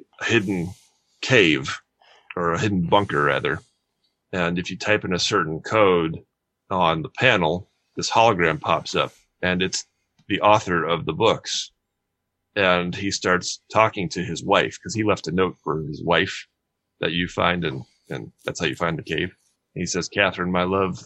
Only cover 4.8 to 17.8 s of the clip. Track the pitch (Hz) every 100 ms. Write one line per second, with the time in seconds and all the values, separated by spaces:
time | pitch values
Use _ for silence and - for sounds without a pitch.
4.8 | 104 107 90 87 - 104 78 78 - 110
5.8 | 98 87 82 - - _ _ _ - 92
6.8 | 82 82 73 - 127 104 80 90 - _
7.8 | _ - - 113 113 90 82 76 - 80
8.8 | - 85 67 - _ _ 90 90 92 -
9.8 | - _ _ _ - 98 101 107 95 85
10.8 | 78 82 76 80 110 78 - - - _
11.8 | _ _ _ _ _ _ _ 104 92 90
12.8 | 87 90 101 - 95 90 - - - 110
13.8 | 110 104 82 90 87 80 92 95 62 -
14.8 | 87 110 104 92 - 87 92 - 78 78
15.8 | 76 73 82 85 90 - - _ _ _
16.8 | _ - 85 87 90 98 87 87 80 65